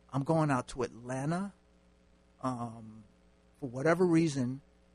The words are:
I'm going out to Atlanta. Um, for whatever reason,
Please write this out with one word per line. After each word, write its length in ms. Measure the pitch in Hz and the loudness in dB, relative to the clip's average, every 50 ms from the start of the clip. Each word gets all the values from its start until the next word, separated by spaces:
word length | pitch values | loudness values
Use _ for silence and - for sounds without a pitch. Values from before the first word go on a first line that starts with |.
| _ - | _ -6
I'm 120 | - 131 139 | -4 -2 0
going 260 | 160 160 160 156 147 | 2 2 4 4 4
out 200 | 139 123 123 - | 2 0 -2 -4
to 120 | - 139 | -4 -4
Atlanta. 720 | 123 - - 110 120 123 127 135 139 151 170 180 196 196 - _ _ _ _ _ _ _ _ _ _ _ - _ _ _ _ - | -4 -4 -4 -8 -8 -6 -4 -4 -2 -2 -2 -2 -4 -6 -10 _ _ _ _ _ _ _ _ _ _ _ -20 _ _ _ _ -8
Um, 640 | - 131 127 117 120 120 113 117 110 110 110 110 107 - - _ _ - _ _ _ _ _ - | -6 -6 -6 -6 -8 -10 -10 -12 -16 -18 -18 -20 -20 -20 -20 _ _ -20 _ _ _ _ _ -10
for 100 | 147 127 | -10 -8
whatever 380 | 117 131 143 160 170 170 185 180 | -4 0 2 2 4 4 4 6
reason, 540 | 165 165 170 160 139 139 123 123 131 139 - - _ _ _ _ _ | 6 6 4 4 2 0 -2 -2 -4 -6 -10 -18 _ _ _ _ _